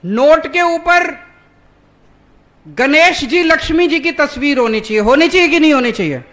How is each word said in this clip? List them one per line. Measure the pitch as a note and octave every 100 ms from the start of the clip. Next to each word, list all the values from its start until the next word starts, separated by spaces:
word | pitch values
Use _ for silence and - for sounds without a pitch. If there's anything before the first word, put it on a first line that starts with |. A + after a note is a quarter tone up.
नोट | E3+ G#3+ C#4 D#4+ D#4+
के | F4
ऊपर | F4 E4 E4+ F4 E4+ - - _ _ _ _ _ _ _ _ _ _ _ _ _ D#3
गणेश | D3 C4 D4+ F4 F4+
जी, | C4+ E4
लक्ष्मी | E4 D#4+ - E4 F4
जी | D#4+
की | D4+
तस्वीर | E4 D4 - C#4+ C4+
होनी | A#3 A3
चाहिए। | G#3+ G#3+
होनी | G#3 C#4 E4
चाहिए | F#4 E4+
कि | E4
नहीं | D#4
होनी | C#4 B3
चाहिए? | G#3+ E3+ C3 A#2+